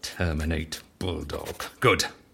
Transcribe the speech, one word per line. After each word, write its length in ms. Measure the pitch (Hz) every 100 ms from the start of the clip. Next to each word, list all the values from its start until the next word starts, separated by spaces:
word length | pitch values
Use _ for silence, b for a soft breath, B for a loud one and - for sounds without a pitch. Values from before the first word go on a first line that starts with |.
Terminate 760 | - - 87 78 78 80 78 - - -
bulldog. 640 | 92 82 73 76 76 85 - -
Good. 260 | 123 92 - - -